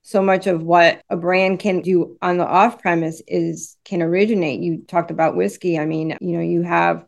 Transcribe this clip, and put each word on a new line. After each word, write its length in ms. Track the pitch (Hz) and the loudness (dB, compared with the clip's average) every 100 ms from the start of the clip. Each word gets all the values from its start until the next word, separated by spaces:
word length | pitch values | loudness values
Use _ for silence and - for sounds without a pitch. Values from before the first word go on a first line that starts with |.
So 200 | - 202 | -2 0
much 260 | 196 190 190 | 2 2 0
of 160 | 170 | -2
what 380 | 165 175 170 - _ | 2 6 6 2 _
a 80 | 175 | -4
brand 420 | 170 185 190 185 | 0 2 2 0
can 220 | 208 185 | -2 -2
do 360 | 175 180 - - | 2 0 0 -4
on 160 | 180 180 | -2 0
the 100 | 170 | 2
off-premise 720 | 175 233 233 185 170 165 160 - | 4 4 2 -2 0 -2 -8 -6
is, 480 | 180 165 160 - _ | -4 -4 -6 -14 _
can 180 | - 185 | -8 -4
originate. 600 | 165 180 214 208 156 117 | -2 0 2 2 -2 -2
You 220 | 175 160 - | -4 -6 -2
talked 240 | 175 170 | -4 -2
about 240 | 160 160 | -2 0
whiskey. 420 | 175 196 - 180 165 | 0 -2 -2 -4 -2
I 80 | |
mean, 320 | 151 160 160 - | -2 -4 -4 -6
you 160 | 180 170 | -4 -4
know, 60 | |
you 180 | 170 175 | -2 -2
have 440 | 175 170 170 165 | 0 0 0 -2